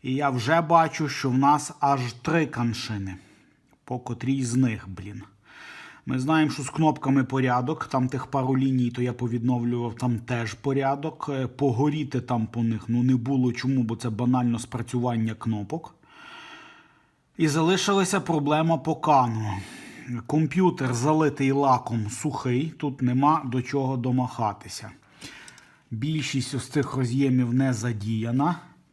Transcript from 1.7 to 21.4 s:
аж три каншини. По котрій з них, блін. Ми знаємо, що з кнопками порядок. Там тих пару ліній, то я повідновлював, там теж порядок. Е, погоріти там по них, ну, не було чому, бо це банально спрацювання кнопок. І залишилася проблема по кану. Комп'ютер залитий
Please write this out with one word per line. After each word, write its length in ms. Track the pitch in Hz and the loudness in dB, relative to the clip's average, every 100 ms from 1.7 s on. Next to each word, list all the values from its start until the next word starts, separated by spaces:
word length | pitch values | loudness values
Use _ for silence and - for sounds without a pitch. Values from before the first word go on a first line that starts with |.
| - | -2
аж 340 | 139 139 123 | 2 2 -2
три 320 | 110 - 165 151 | -6 0 0 0
каншини. 720 | 127 120 110 - 107 95 92 - - _ _ _ _ | 0 -2 -2 -6 -6 -6 -10 -18 -20 _ _ _ _
По 160 | - 127 | -10 -10
котрій 440 | 123 120 127 135 | -8 -6 -2 -2
з 120 | 123 120 | 0 2
них, 340 | 127 104 98 | 2 0 -8
блін. 320 | 92 92 104 - _ _ - - - - - - | -12 -12 -14 -16 _ _ -20 -20 -18 -20 -16 -4
Ми 140 | 127 | -2
знаємо, 320 | 131 160 151 | 2 2 2
що 120 | 123 | 0
з 60 | 131 | -6
кнопками 540 | - 156 131 135 135 | 2 2 2 2 2
порядок. 640 | 127 131 131 123 123 160 - | 2 0 2 2 0 -4 -2
Там 220 | 135 127 | -2 0
тих 200 | 131 - | -4 -4
пару 300 | 143 127 135 | -2 0 2
ліній, 340 | 135 131 120 | 2 2 0
то 100 | 120 | 0
я 120 | 123 | -4
повідновлював, 840 | 123 123 120 120 123 120 120 120 117 | -2 -4 -2 0 0 0 -2 -4 -4
там 240 | 127 117 | -2 -2
теж 340 | - 120 113 | -2 -4 -4
порядок. 760 | - 139 135 135 139 156 151 - | -4 -2 0 0 0 -4 -8 -6
Е, 180 | 135 127 | -4 -4
погоріти 760 | - 143 117 147 151 139 127 | 0 0 2 0 0 -4 -4
там 260 | - 120 110 | -2 -2 -2
по 160 | 120 | -2
них, 200 | 117 110 - | -2 -2 0
ну, 160 | 120 | 2
не 120 | 127 127 | 4 2
було 380 | 117 139 127 | 2 0 0
чому, 300 | 117 127 135 | 0 -2 0
бо 120 | 113 113 | 0 -2
це 140 | 123 | -4
банально 500 | 107 123 127 123 117 | -2 2 2 2 -2
спрацювання 760 | - 117 117 123 123 117 113 - | -4 -8 -4 -2 -2 0 -2 -4
кнопок. 600 | - 110 101 165 - _ _ - - - - - - - _ _ _ _ _ - | -6 -4 -6 -8 -10 _ _ -20 -20 -20 -20 -20 -20 -20 _ _ _ _ _ 0
І 100 | 160 | 0
залишилася 720 | 147 165 185 - 196 185 196 | 2 2 2 2 2 2 0
проблема 560 | 135 160 143 151 165 160 | 0 0 2 2 4 2
по 180 | - 156 | 0 -2
кану. 560 | 160 143 123 110 107 101 95 - - - - 120 - | 4 4 4 0 -4 -6 -10 -16 -18 -18 -10 -10 -2
Комп'ютер 680 | 151 156 170 180 180 131 | 0 2 4 2 2 -2
залитий 580 | 120 131 156 156 139 | 0 2 4 2 2